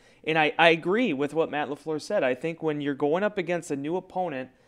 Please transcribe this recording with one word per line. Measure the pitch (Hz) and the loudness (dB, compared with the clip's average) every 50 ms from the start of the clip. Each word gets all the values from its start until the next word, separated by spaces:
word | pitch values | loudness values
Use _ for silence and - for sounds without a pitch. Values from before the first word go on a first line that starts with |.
| _ - _ _ - | _ -20 _ _ -4
And | - 160 160 | 0 2 2
I, | 156 151 - - | 2 2 4 6
I | 165 170 | 6 6
agree | 165 165 147 170 190 226 254 220 147 | 6 6 2 0 0 2 2 2 0
with | 131 143 143 143 | 0 -2 -2 0
what | 160 160 - | 0 0 0
Matt | - 147 147 120 | 0 -4 -4 -4
LaFleur | 147 - - 160 156 151 | -6 -8 -6 -6 -6 -6
said. | - - 208 202 151 | -4 -2 0 0 2
I | 127 131 | 2 0
think | 131 - 165 165 165 160 | 0 -4 -6 -6 -4 -4
when | 156 151 147 | -4 -2 -2
you're | 143 143 143 | -2 -4 -2
going | 127 147 143 151 180 208 | 0 0 0 2 2 0
up | 208 - | 0 -2
against | 196 175 151 175 170 160 - | -2 -4 -2 -2 -4 -4 -4
a | 151 | -6
new | 139 139 147 170 | -4 -4 -4 -4
opponent, | 185 175 - - 185 185 175 147 131 131 131 _ _ _ | -6 -6 -6 -6 -6 -4 -4 -6 -8 -10 -12 _ _ _